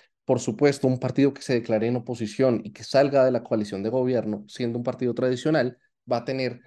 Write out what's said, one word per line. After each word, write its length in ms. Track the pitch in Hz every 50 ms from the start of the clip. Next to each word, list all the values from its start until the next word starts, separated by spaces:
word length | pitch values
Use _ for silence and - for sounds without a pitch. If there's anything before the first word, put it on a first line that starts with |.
| _ _ _ _ _
Por 140 | - 131 120
supuesto, 480 | - - 107 107 147 143 139 - - 131
un 120 | 127 123
partido 340 | - 127 120 - 139 139 139
que 100 | - -
se 100 | - 131
declare 320 | 117 113 - 113 107 110 117
en 100 | 123 123
oposición 640 | 117 - 123 117 117 107 - - 131 131 120 107 -
y 80 | 104 -
que 100 | - 117
salga 400 | - - 131 143 139 139 135 127
de 80 | 131
la 120 | 123 120 -
coalición 400 | - 123 110 107 104 104 95 101
de 60 | 113
gobierno, 540 | 120 131 127 127 127 113 107 107 104 104 - -
siendo 320 | - - 123 120 120 120
un 40 | 120
partido 300 | 127 117 - 131 120 117
tradicional, 640 | 123 127 127 131 123 - 156 156 151 120 127 - _ _ _ _ _ _ -
va 60 | 123 117
a 80 | 117
tener 360 | - 131 131 131 123 123 123 _